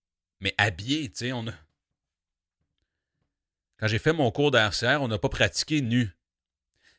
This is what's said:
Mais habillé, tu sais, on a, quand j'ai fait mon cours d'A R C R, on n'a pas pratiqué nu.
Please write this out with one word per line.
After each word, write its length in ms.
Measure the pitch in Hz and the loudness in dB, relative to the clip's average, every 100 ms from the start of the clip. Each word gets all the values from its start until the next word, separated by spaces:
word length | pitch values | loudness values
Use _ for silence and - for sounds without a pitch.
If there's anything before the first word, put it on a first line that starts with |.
| _ _ _ _ | _ _ _ _
Mais 160 | 98 - | -4 0
habillé, 520 | 104 82 113 151 123 | 0 0 -4 -4 -4
tu 80 | - | -8
sais, 160 | 123 | -8
on 120 | 123 113 | -6 -8
a, 40 | - _ _ _ _ _ _ _ _ _ _ _ _ _ _ _ _ _ _ _ _ _ _ | -12 _ _ _ _ _ _ _ _ _ _ _ _ _ _ _ _ _ _ _ _ _ _
quand 100 | 107 | -2
j'ai 120 | 110 | 0
fait 140 | 156 | 0
mon 160 | 165 120 | 2 0
cours 200 | - 147 | 2 4
d'A 180 | 123 107 | 4 2
R 40 | - | 2
C 120 | 120 | 0
R, 140 | 147 | 0
on 60 | 127 | 0
n'a 100 | 107 | -2
pas 100 | - | -2
pratiqué 540 | - 107 - - 151 | 0 0 0 -2 -2
nu. 340 | 120 123 107 - _ _ _ _ _ _ _ | 2 0 0 -6 _ _ _ _ _ _ _